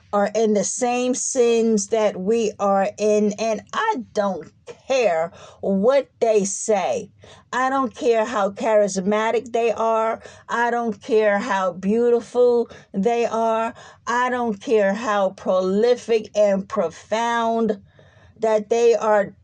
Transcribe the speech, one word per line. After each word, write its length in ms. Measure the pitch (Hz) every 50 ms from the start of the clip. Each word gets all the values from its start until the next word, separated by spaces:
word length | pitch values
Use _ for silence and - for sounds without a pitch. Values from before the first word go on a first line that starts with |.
| _ -
are 200 | - 202 202 196 202
in 220 | 214 226 214 214
the 80 | 202 190
same 500 | - - - 254 240 240 247 247 254 254
sins 760 | 247 - - - 269 240 233 233 226 226 226 226 208 208 -
that 300 | - 220 214 202 - 175
we 320 | 185 190 226 233 226 - - -
are 320 | 202 196 196 196 196 160 - -
in. 340 | 202 214 208 214 208 208 202 -
And 240 | 214 226 220 208 - _ -
I 300 | - 415 453 427 269 214 - -
don't 380 | - 202 202 185 160 160 - _ _ _ - - - _ -
care 440 | 262 269 240 202 170 160 165 170 - - - - - -
what 480 | - 190 196 190 190 240 269 285 254 - _ -
they 260 | - 226 220 214 190
say. 640 | 196 - - - - 214 196 175 147 120 101 - - _ _ - - - - _ - -
I 160 | 240 254 262
don't 260 | 269 269 269 233 196
care 300 | - 311 254 233 226 220
how 240 | 233 240 220 196 196
charismatic 1040 | 196 - 226 226 220 208 208 202 - 196 180 196 208 214 220 226 233 233 220 240 233
they 180 | 233 233 233
are. 480 | 208 - 226 226 226 220 220 226 226 226 - - - - - -
I 240 | - 233 240 240
don't 280 | 233 240 233 233 208 -
care 380 | - - 262 214 214 214 202 202
how 360 | 220 247 202 196 190 185 175
beautiful 1000 | 180 180 190 208 233 240 240 240 233 233 - - 240 247 247 240 240 233 - - - - _
they 360 | - 196 190 233 233 233 233 214
are. 480 | - 226 226 226 220 220 226 226 233 - - - - _ - -
I 240 | 233 233 247 254
don't 280 | 247 247 240 233 208 196
care 360 | - 277 247 214 202 196 196
how 340 | 208 233 240 208 202 196 190
prolific 1000 | 190 - - - 190 185 190 185 190 202 220 240 247 240 - - 233 220 214 208 -
and 320 | 208 214 202 196 190 190 -
profound 1120 | - 208 185 165 165 - - - 208 220 233 233 233 233 233 226 226 226 226 214 208 - - - _ _ - _ _ _ - - - -
that 300 | - 220 220 214 208 -
they 260 | 233 233 233 233 233
are. 400 | - - 220 214 208 196 202 202 _